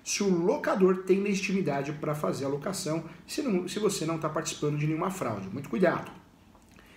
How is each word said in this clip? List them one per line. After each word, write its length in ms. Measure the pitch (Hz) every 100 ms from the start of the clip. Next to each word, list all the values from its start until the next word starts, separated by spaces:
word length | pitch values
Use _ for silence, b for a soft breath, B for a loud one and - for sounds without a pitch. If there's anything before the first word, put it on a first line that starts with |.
se 200 | - -
o 60 | 202
locador 720 | 175 175 285 - 202 185 185
tem 180 | - 190
legitimidade 720 | 208 190 - 190 151 139 143
pra 220 | 147 151
fazer 320 | 147 - 127 139
a 20 |
locação, 560 | 143 208 185 151 160 - B B
se 160 | -
não, 260 | 285 185 185
se 100 | 208
você 280 | 214 190 156
não 100 | 165
tá 100 | 156
participando 520 | 160 156 - 147 147
de 80 | 151
nenhuma 240 | 156 185
fraude. 400 | 190 127 101 95
Muito 160 | 120 -
cuidado. 420 | 226 175 135 - - - - - - - B B